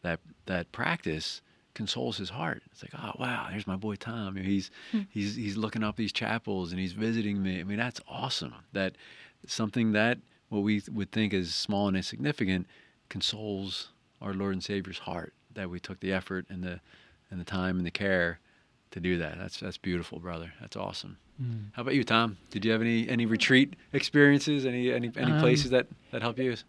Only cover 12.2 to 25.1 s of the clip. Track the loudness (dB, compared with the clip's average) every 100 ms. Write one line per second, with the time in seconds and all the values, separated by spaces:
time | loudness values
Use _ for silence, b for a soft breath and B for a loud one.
12.2 | -4 0 0 0 -2 B B B _ -4
13.2 | -4 -4 -4 -4 -4 -8 -10 _ _ _
14.2 | -6 -2 -2 -2 -2 -4 -4 -10 -8 -8
15.2 | -8 _ _ -10 -8 -8 -10 -6 -2 -2
16.2 | -2 -8 -6 -8 -8 -8 B B B B
17.2 | _ -10 -4 -2 0 0 -2 0 2 4
18.2 | 2 0 b b b _ _ -4 0 2
19.2 | 0 -6 -10 -8 -10 -6 -2 -2 -4 -10
20.2 | -8 -8 -10 -14 -12 -8 -6 -8 -10 -16
21.2 | _ -8 -6 -6 -8 -6 0 2 4 4
22.2 | 4 -2 -8 0 2 4 4 2 2 0
23.2 | 2 2 8 8 8 0 B -2 2 8
24.2 | 10 8 4 0 0 0 2 2 -2